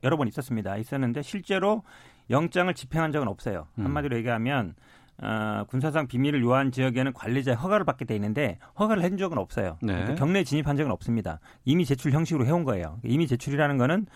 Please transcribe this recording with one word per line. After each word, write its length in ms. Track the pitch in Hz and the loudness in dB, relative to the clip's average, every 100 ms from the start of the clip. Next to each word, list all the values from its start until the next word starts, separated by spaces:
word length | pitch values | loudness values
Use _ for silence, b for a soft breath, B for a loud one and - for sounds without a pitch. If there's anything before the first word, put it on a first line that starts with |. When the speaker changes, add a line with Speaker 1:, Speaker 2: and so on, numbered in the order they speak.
Speaker 1:
여러 120 | 131 160 | 0 2
번 120 | 120 | 0
있었습니다. 480 | - 123 113 98 101 | -4 -4 -4 -4 -6
있었는데 460 | 113 139 123 131 | -4 -2 -2 -2
실제로 600 | 143 202 175 190 196 220 b b b b - | -6 -8 -2 0 2 0 b b b b -2
영장을 420 | 131 165 180 180 | 0 2 0 0
집행한 380 | - - 160 160 | -2 -4 -2 0
적은 160 | 147 117 | 0 -2
없어요. 400 | 98 117 92 78 - | -2 -4 -6 -6 -4
Speaker 2:
음. 60 | 104 | -2
Speaker 1:
한마디로 300 | 147 143 117 | -2 -2 -2
얘기하면, 580 | 117 117 120 139 92 - b b b - | 0 0 0 0 -2 -8 b b b -10
어, 440 | 107 110 107 104 104 | -4 -2 -2 -4 -4
군사상 400 | 131 151 156 127 | -2 0 -2 -2
비밀을 340 | 123 143 147 | 0 2 2
요한 300 | 120 131 135 | 4 4 2
지역에는 400 | 127 131 123 135 | 0 0 0 -2
관리자의 440 | 135 107 131 131 117 | -4 -4 -2 0 0
허가를 300 | 180 214 147 | 0 0 0
받게 200 | - 110 | -2 -4
돼 100 | 107 | -2
있는데 420 | 104 113 135 - B - | -2 -2 -2 -4 B -2
허가를 240 | 214 208 | 2 2
해준 140 | 175 190 | 0 0
적은 200 | 190 156 | -2 -2
없어요. 400 | 92 - 95 78 | -4 -4 -4 -2
Speaker 2:
네. 100 | 113 | -2
Speaker 1:
그러니까 220 | 90 101 147 | 0 -2 0
경내에 260 | 143 196 | 2 2
진입한 340 | - 147 147 143 | 2 0 0 0
적은 140 | 147 | 0
없습니다. 480 | 95 - 117 92 78 b b | -2 -2 -2 -2 -8 b b
이미 200 | 127 165 | 2 2
제출 260 | 135 135 147 | 2 0 2
형식으로 340 | 143 165 156 | 2 2 2
해온 200 | 120 175 | 2 2
거예요. 340 | 139 98 80 87 | 2 -2 -4 -6
이미 240 | 113 139 151 | 0 0 2
제출이라는 500 | 123 - 143 147 139 | 0 0 0 2 4
거는 280 | 127 190 190 | 2 2 -2